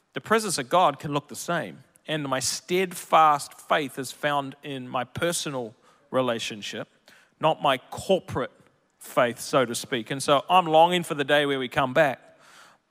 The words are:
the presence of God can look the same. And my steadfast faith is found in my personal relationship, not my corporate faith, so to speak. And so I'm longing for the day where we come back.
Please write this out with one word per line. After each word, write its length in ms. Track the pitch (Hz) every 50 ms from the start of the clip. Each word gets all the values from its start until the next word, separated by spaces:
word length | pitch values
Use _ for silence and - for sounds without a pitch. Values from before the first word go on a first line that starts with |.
| _ _ _
the 80 | -
presence 380 | - - 214 226 220 196 151 -
of 100 | 131 123
God 300 | 160 175 185 156 139 -
can 140 | - 151 143
look 160 | 147 - -
the 60 | 113
same. 440 | - - - 175 160 120 92 71 - - _ _ _ _ -
And 200 | 156 156 143 135
my 120 | 131 131
steadfast 1200 | 127 - - - - - 175 185 190 180 175 - - - 180 160 160 156 147 143 - - - -
faith 380 | - - 185 170 147 127 - 139
is 140 | 131 120
found 440 | - - - 147 143 143 139 135 135 -
in 260 | - 147 139 131 127 127
my 160 | 131 131 123
personal 720 | - _ - 170 170 170 - - 160 139 127 120 107 - _ _ _ _ _ _ _
relationship, 760 | - 127 131 123 117 110 - - 117 104 98 - - 107 - - _ _ _ _ _ _ _ _ _ _
not 220 | 143 156 156 -
my 180 | - 143 131 131 - -
corporate 640 | - - - - 190 165 - - - 143 123 - - _ _ _ _ _ _ _ _ _
faith, 400 | - - - 151 127 120 117 -
so 260 | - - - 139 127
to 80 | 113 120
speak. 380 | - - - 139 120 110 -
And 100 | 143 135
so 240 | - 151 147 131 - -
I'm 200 | 180 185 180 160
longing 340 | 156 156 165 175 180 180
for 140 | 165 - 170
the 80 | 143 143
day 240 | 135 147 147 147 143
where 100 | 139 131
we 120 | 131 123
come 220 | - 151 139 127 127
back. 260 | 156 156 139 120 - - - _ _ _ - - - - - _ _ _ _